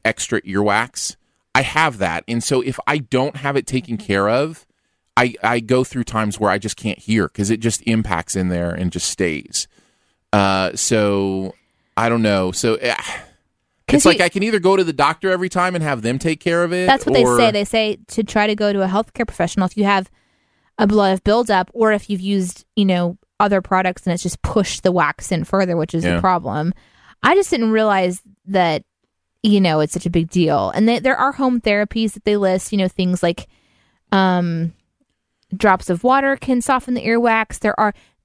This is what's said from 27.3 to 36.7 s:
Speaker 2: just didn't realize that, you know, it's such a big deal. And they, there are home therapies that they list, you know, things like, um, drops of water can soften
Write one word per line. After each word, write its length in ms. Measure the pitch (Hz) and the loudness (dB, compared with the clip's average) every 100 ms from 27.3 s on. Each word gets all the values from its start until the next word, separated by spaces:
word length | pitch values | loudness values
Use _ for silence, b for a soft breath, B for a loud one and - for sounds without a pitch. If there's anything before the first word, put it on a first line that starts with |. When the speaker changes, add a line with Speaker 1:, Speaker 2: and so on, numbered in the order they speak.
Speaker 2:
just 140 | 381 381 | 2 2
didn't 200 | 285 226 | 0 2
realize 480 | 220 214 196 185 185 - _ 185 | 2 2 2 0 -2 -12 _ -2
that, 380 | 190 170 156 - _ _ _ _ _ | 0 2 0 -6 _ _ _ _ _
you 160 | 214 202 | 2 4
know, 200 | 185 156 | 4 2
it's 140 | 151 | 0
such 100 | 170 170 | -2 -2
a 40 | |
big 180 | 170 165 | -2 0
deal. 400 | 185 156 147 95 | 0 2 2 0
And 160 | - 220 | 2 2
they, 120 | 233 | 2
there 180 | 262 269 | 0 0
are 160 | 269 | -2
home 260 | 262 262 247 | 0 0 0
therapies 520 | 220 202 208 226 220 | 0 0 0 -2 -4
that 120 | - | -2
they 120 | - 208 | -2 0
list, 340 | 190 185 - | 2 0 -2
you 60 | 202 | -2
know, 100 | 185 | -2
things 340 | - 180 180 | 0 -2 0
like, 260 | 175 170 - _ _ _ _ _ _ | 0 -2 -8 _ _ _ _ _ _
um, 600 | 190 190 180 175 165 165 - _ _ _ _ _ _ _ 190 | 2 4 2 0 -2 -4 -8 _ _ _ _ _ _ _ 0
drops 320 | 214 185 - | 2 2 0
of 160 | 175 | 0
water 320 | 247 269 269 277 | 2 2 2 -2
can 240 | - 247 | -2 -2
soften 320 | 233 | 0